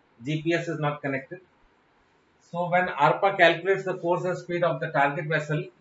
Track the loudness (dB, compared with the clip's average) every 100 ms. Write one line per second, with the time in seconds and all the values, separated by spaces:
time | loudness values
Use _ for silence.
0 | _ _ -6 -4 0 -2 -2 -4 -4 -4
1 | -4 -6 -8 -16 -18 _ _ _ _ _
2 | _ _ _ _ _ -6 0 2 2 2
3 | 2 4 2 6 6 6 0 0 -2 -4
4 | -2 0 0 -4 -4 -2 0 0 -2 0
5 | 0 0 -2 -4 -2 -4 -6 -12